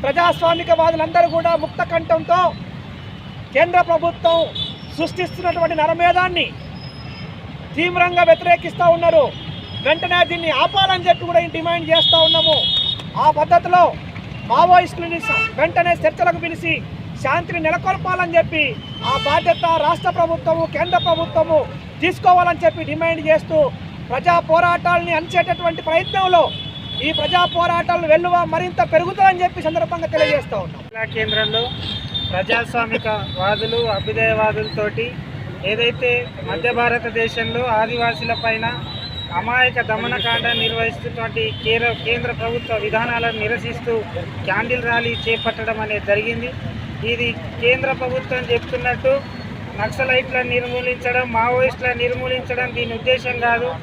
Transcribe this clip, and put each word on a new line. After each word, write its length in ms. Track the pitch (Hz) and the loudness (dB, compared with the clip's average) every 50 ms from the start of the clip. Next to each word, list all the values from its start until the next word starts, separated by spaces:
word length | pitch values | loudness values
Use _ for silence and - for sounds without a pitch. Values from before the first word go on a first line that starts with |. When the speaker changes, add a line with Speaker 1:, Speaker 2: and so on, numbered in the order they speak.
| - | -2
Speaker 1:
ప్రజాస్వామిక 680 | 277 277 339 349 339 311 - 339 330 339 330 349 339 330 320 | 0 2 4 4 4 4 4 4 2 2 2 4 2 4 4
వాదులందరూ 480 | 320 330 330 320 320 330 330 349 339 339 311 | 6 4 4 2 -2 0 4 4 4 4 4
కూడా 160 | 330 330 339 339 311 302 | 2 2 2 2 2 0
ముక్త 180 | - - - 349 - | -2 -4 -4 -4 0
కంఠంతో 480 | 339 330 330 - 339 320 320 - 339 359 359 339 - - - - - - - - - - - - - - - - - - - - - | 0 -2 0 2 0 0 2 2 4 4 4 2 0 -2 -12 -12 -12 -14 -14 -14 -14 -14 -14 -14 -14 -14 -14 -14 -14 -14 -14 -2 2
కేంద్ర 260 | 262 330 349 349 359 | 2 2 4 4 2
ప్రభుత్వం 580 | 339 339 339 320 311 339 339 - - 339 330 339 320 - - - - - - - - - - - | 4 4 2 2 2 0 -2 2 2 2 4 4 2 0 -2 -8 -8 -8 -8 -12 -14 -14 -6 -4
సృష్టిస్తున్నటువంటి 800 | 320 320 - - 359 330 - - 349 349 330 349 339 320 339 | -4 -4 -2 -4 -6 -6 -6 -4 -2 -2 0 2 0 0 2
నరమేధాన్ని 720 | 311 302 311 330 339 339 349 349 359 359 370 359 349 277 - - - - - - - - - - - - - - - - - - - - - - - - - - | 2 2 2 2 4 4 4 4 4 2 2 0 0 -2 -2 -4 -12 -14 -14 -14 -14 -14 -14 -14 -14 -14 -14 -12 -12 -12 -12 -14 -14 -14 -14 -14 -14 -14 -10 -4
తీవ్రంగా 480 | - 330 359 349 359 349 359 349 349 349 339 | -2 -2 0 2 2 2 2 4 4 6 6
వ్యతిరేకిస్తూ 560 | 330 330 370 349 349 349 349 330 - - 349 339 339 | 6 6 6 2 2 2 2 -8 -2 2 6 6 6
ఉన్నారు. 300 | 339 339 339 320 320 277 226 - - - - - - - - - - - | 6 4 6 6 6 4 4 0 -6 -12 -12 -12 -12 -12 -10 -10 -4 0
వెంటనే 340 | 262 311 330 339 349 359 359 349 - | 0 0 2 0 0 4 4 4 2
దీన్ని 220 | 339 339 330 320 294 254 311 | 2 -4 -2 0 2 2 2
ఆపాలని 440 | 349 370 392 381 381 381 359 339 359 | 2 2 2 2 2 2 0 4 2
చెప్పి 180 | 339 - 359 | 2 2 2
కూడా 160 | 349 339 339 339 339 - 330 | 2 2 2 2 2 -4 -4
డిమాండ్ 320 | 320 339 339 339 330 294 | -2 -2 -2 -2 2 2
చేస్తూ 280 | 320 330 - - 349 330 320 320 | 4 4 4 4 6 6 6 4
ఉన్నాము. 300 | 320 320 320 320 311 277 - - - - - - - - - - - 220 254 | 4 2 4 2 2 2 2 0 -2 -2 -2 -2 -4 -6 -10 -8 -4 2 2
ఆ 40 | 302 302 294 | 2 4 2
పద్ధతిలో 440 | 302 302 349 339 - 349 359 359 339 277 - - - - - - - - - - - - | 2 4 4 4 4 4 6 6 6 6 4 -2 -10 -12 -12 -12 -12 -12 -12 -12 -4 0
మావోయిస్టులని 680 | 233 277 339 359 359 359 359 - - - 339 339 339 330 330 339 | 4 4 6 8 8 6 6 4 -4 -8 -6 -6 -6 -4 -2 0
స-, 160 | 339 - - 339 - - | 0 0 0 -2 0 0
వెంటనే 360 | 294 339 330 370 339 349 339 - - | 0 2 2 2 2 2 2 2 2
చర్చలకు 380 | 311 311 - 359 349 339 339 320 | 0 2 2 2 2 2 0 -4
పిలిచి 300 | 339 330 320 339 330 320 262 180 - - - - - - - - | -6 -6 -4 -2 -2 -2 -2 -4 -10 -12 -12 -12 -12 -12 -6 -2
శాంతిని 360 | 262 285 339 339 - 359 339 | 0 0 0 0 -2 -6 -2
నెలకొల్పాలని 760 | 311 311 330 349 - 370 381 381 - 370 370 359 359 349 330 339 | 0 0 0 0 0 -2 -2 0 0 -2 0 0 0 2 4 4
చెప్పి 260 | 320 - 330 311 302 269 220 - - - - - - 233 | 2 4 2 0 0 0 0 -6 -10 -12 -12 -6 -2 -2
ఆ 40 | 262 285 - | 0 0 2
బాధ్యత 400 | 285 285 339 - 349 330 - - 330 330 320 294 | 2 2 2 4 4 2 2 4 2 2 4 4
రాష్ట్ర 280 | 302 339 - - 370 349 349 | 2 2 2 0 -2 2 2
ప్రభుత్వము, 460 | 339 330 330 330 - 339 320 330 330 311 - | 0 0 0 -2 0 0 0 0 0 -2 -2
కేంద్ర 240 | 285 330 349 359 349 349 | -2 -2 2 2 0 2
ప్రభుత్వము 520 | 359 330 320 330 - - 339 311 320 320 302 247 180 - - - - - - | 2 0 0 0 -2 2 0 2 4 4 2 2 0 -6 -12 -14 -14 -8 -2
తీసుకోవాలని 600 | 294 359 359 - - 381 359 359 349 349 339 302 349 | 0 0 0 2 4 6 6 6 6 4 2 2 2
చెప్పి 160 | 320 320 339 320 285 | 0 2 2 -6 -6
డిమాండ్ 320 | 294 311 330 330 330 320 294 311 | -4 -2 0 -2 -2 -2 2 2
చేస్తూ, 300 | 311 302 277 - 330 311 294 254 - - - - - - - - | 2 2 2 0 2 2 2 2 0 -6 -12 -14 -14 -14 -8 -6
ప్రజా 260 | 233 269 - 349 349 339 | -6 0 2 4 2 2
పోరాటాలని 720 | 339 - 320 330 349 349 349 349 - 349 349 349 339 349 339 | 4 4 4 4 4 4 2 2 2 2 2 2 0 0 -2
అణిచేటటువంటి 680 | 311 330 349 - 349 339 359 349 349 349 339 330 - | -4 -4 0 0 0 2 2 0 -2 0 -2 -2 -2
ప్రయత్నంలో 640 | - 320 320 330 370 - - 381 381 370 370 339 302 - - - - - - - - - - - 254 | -4 0 0 0 0 0 0 0 2 4 6 6 4 4 0 -8 -12 -12 -12 -12 -12 -10 -8 -4 -4
ఈ 40 | 294 320 - | -2 -2 0
ప్రజా 220 | 302 294 339 359 349 - - | -2 2 2 2 2 2 2
పోరాటాలు 500 | 349 339 349 339 339 330 - 349 339 339 311 | 0 0 2 0 0 0 0 0 0 4 4
వెల్లువ 280 | 302 330 349 359 349 349 349 320 320 | 4 4 4 4 2 2 2 2 -2
మరింత 280 | 330 359 370 349 - 349 - | -2 -2 -4 0 0 0 4
పెరుగుతుందని 500 | - 320 349 359 381 415 392 381 370 359 359 | 4 2 2 2 2 6 6 6 6 6 0
చెప్పి 220 | 359 - 359 311 311 | 0 -2 -2 -4 -2
సందర్భంగా 400 | 320 339 339 320 359 339 330 311 320 | 0 0 -2 -2 -2 -6 -4 -2 2
తెలియజేస్తా 440 | 311 311 - 302 285 240 - - 208 | 2 2 4 2 0 0 -2 -6 -6
ఉన్నాం. 260 | 180 - - - - | -6 -6 -10 -14 -16
Speaker 2:
జిల్లా 220 | - 226 220 220 220 - | -14 -8 -8 -6 -6 -2
కేంద్రంలో 480 | 226 220 220 214 214 220 214 214 226 240 247 - - - - - - - - - - - - | -2 -2 0 0 0 0 0 0 -2 -2 -2 -6 -8 -8 -8 -8 -8 -10 -8 -8 -6 -6 -4
ప్రజాస్వామిక 760 | 175 180 196 202 220 233 233 233 - 240 233 220 226 226 - 220 214 208 196 180 - 180 | -2 -4 -2 0 0 -2 -2 -2 -2 -2 -2 -2 -4 -4 -2 -2 -4 -4 -4 -8 -4 -2
వాదులు, 420 | 185 196 214 208 220 220 226 233 240 226 208 | 0 0 0 0 -2 -4 -2 -2 0 0 -2
అభ్యుదయవాదులతోటి 1120 | 196 190 214 214 220 226 226 220 214 214 214 214 214 214 214 - - 208 208 208 220 226 247 247 - - - - - - - - - - | -2 -2 -4 -2 0 2 2 2 2 2 0 0 -2 -4 -6 -4 -4 -4 -4 -2 -4 -6 -6 -6 -10 -12 -12 -10 -12 -10 -10 -12 -8 -4
ఏదైతే 460 | 190 214 226 233 240 233 - 254 247 240 240 247 240 - - 151 156 | -4 -2 0 0 0 0 0 0 0 0 0 -2 -6 -10 -10 -8 -6
మధ్య 240 | 190 196 160 233 | -6 -2 0 0
భారతదేశంలో 880 | 240 233 240 240 240 240 233 240 208 226 226 226 - 233 226 226 233 240 247 254 220 214 | 2 2 2 2 2 0 -2 -4 -2 -2 -2 -2 -2 -4 -4 -2 -2 -2 -2 0 2 0
ఆదివాసీల 520 | 220 220 240 240 233 233 233 226 226 226 226 220 - | 0 0 0 -2 0 -2 -2 -4 -4 -4 -4 -2 0
పైన 220 | 226 220 220 226 233 240 240 233 - - - - - - - - - 170 | -2 -2 0 -2 -4 -4 -6 -8 -10 -10 -10 -10 -10 -10 -10 -10 -6 -4
అమాయక 460 | 175 196 220 240 254 254 254 247 247 | -4 -2 0 2 2 2 2 2 0
దమనకాండ 640 | 226 220 220 220 226 240 247 247 240 233 233 233 226 233 233 226 226 | -2 -2 -2 -2 -2 -4 -4 -2 -2 0 0 0 0 -2 0 0 0
నిర్వహిస్తున్నటువంటి 800 | 226 226 226 226 226 226 - - 233 - 233 226 226 214 226 226 220 214 - - | -2 0 0 -2 -2 -4 -6 -10 -10 -8 -6 -8 -6 -4 -4 -4 -4 -4 -4 -2
కేర-, 320 | 220 226 226 233 240 226 - - | 0 0 2 2 0 -2 -2 -4
కేంద్ర 260 | 220 233 240 240 240 | -4 -4 -2 -2 -4
ప్రభుత్వ 440 | 233 - 226 226 233 240 240 - 226 214 202 | -6 -4 -4 -4 -4 -4 -4 -4 -4 -2 -2
విధానాలను 540 | 214 214 226 233 240 233 233 226 233 220 220 | -2 -2 -2 -2 0 -2 -2 -2 -2 -4 -4
నిరసిస్తూ 560 | 214 214 233 240 240 240 226 - - 240 226 226 208 196 - 185 175 - - - - | -4 -4 -4 -4 -4 -8 -8 -6 -4 -2 -2 -2 -4 -6 -8 -8 -8 -8 -10 -8 -4
క్యాండిల్ 420 | 190 190 208 226 233 247 247 233 233 | -2 -2 -2 0 -2 -2 -2 -2 0
ర్యాలీ 240 | 233 233 233 233 233 - - | -2 0 0 -2 -4 -4 -2
చేపట్టడం 540 | 226 226 220 - 226 220 226 226 214 220 220 | -2 -2 0 -2 -4 -4 -4 -4 -4 -4 -4
అనేది 260 | 214 214 214 208 202 - | -4 -4 -4 -6 0 0
జరిగింది. 400 | 202 208 214 226 233 226 233 247 262 - - - - - - - - - - 226 | 0 0 2 -2 -4 -4 -6 -8 -8 -8 -10 -8 -8 -8 -10 -10 -8 -6 -4 -4
ఇది 160 | 240 233 240 233 226 - - - - - | -2 -2 -2 -4 -4 -6 -8 -10 -8 -2
కేంద్ర 280 | - 240 254 262 262 262 262 262 | 2 2 2 2 2 -2 -2 -2
ప్రభుత్వం 440 | 262 254 254 262 254 - 262 254 247 233 | -2 -2 -2 -4 -4 -4 -4 -4 -2 0
చెప్తున్నట్టు 600 | 240 233 - - - 247 247 247 240 226 - 262 269 277 254 - - - - - - - - - - - | -2 -2 -2 -4 -6 -2 -2 -2 -2 0 2 2 2 2 0 -6 -12 -12 -10 -10 -10 -10 -12 -10 -6 -6
నక్సలైట్లను 720 | 208 214 - - 262 262 254 254 254 262 254 254 247 247 | -4 -4 -2 -2 0 2 2 2 0 0 -2 -2 -2 0
నిర్మూలించడం, 760 | 247 247 247 247 247 247 247 254 247 247 - 247 247 247 254 247 | 0 -2 -2 -2 -4 -4 -2 -2 -4 -2 -2 -2 0 0 0 0
మావోయిస్టులను 680 | 233 226 226 240 247 254 254 262 254 - 254 247 247 240 240 | 0 0 2 2 2 2 2 0 0 -2 -2 -2 -2 0 -2
నిర్మూలించడం 640 | 240 247 247 254 254 254 254 247 - 247 240 254 247 240 | -2 -2 -2 -4 -4 -4 -4 -4 -4 -4 -4 -4 -4 -4
దీని 180 | 240 240 233 226 226 | -6 -6 -6 -6 -6
ఉద్దేశం 360 | - 247 254 254 240 247 247 240 | 0 0 0 0 0 -4 -4 -2
కాదు. 280 | 233 240 233 233 240 254 262 - | 0 0 2 2 0 -4 -6 -8